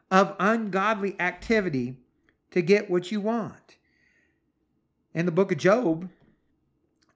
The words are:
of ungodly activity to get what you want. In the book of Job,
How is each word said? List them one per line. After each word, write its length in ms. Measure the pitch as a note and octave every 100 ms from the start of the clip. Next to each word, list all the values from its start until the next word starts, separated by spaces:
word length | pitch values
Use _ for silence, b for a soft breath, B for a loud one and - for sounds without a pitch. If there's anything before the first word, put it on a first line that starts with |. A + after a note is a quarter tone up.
| _
of 260 | F#3+ G3 -
ungodly 800 | F#3+ A3+ G#3+ F#3+ G3+ G#3 G3 -
activity 760 | F3+ F3 - A3 F3+ C3+ B2 C3+ _ _ _ _ _
to 100 | F#3
get 300 | D#3+ G#3 G#3
what 220 | F3+ F3+
you 80 | G#3
want. 560 | G#3 A#3 F3 - _ _ _ _ _ _ _ _ _ _ _ _ _ _ _
In 120 | D#3+ F3
the 60 |
book 200 | E3 G3
of 60 | D#3+
Job, 500 | E3+ A3+ G3+ D#3+ F#3 - _ _ _ _ _ _ _ _ _